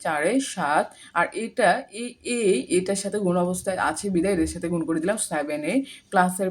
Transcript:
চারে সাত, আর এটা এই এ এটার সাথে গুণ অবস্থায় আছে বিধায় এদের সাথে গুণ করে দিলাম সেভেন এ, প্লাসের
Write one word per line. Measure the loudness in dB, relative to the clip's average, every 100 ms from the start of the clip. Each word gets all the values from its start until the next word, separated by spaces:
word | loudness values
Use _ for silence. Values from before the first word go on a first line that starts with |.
চারে | -4 0 2 0 -2
সাত, | -4 2 2 0 -6 -6 -2
আর | -2 -2
এটা | -6 2 4 4 -2 -10
এই | -10 -10 -4 0
এ | 2 2 2 0
এটার | 0 -2
সাথে | -2 -2 0
গুণ | 2 0
অবস্থায় | -2 -4 -2 -2
আছে | -2 -2 0
বিধায় | 2 2
এদের | 0
সাথে | -2 -4
গুণ | -2 -2
করে | -2
দিলাম | 0 -2 -2
সেভেন | -4 -4 -4 -2
এ, | -2 -2 -10 _
প্লাসের | 2 2 2 -4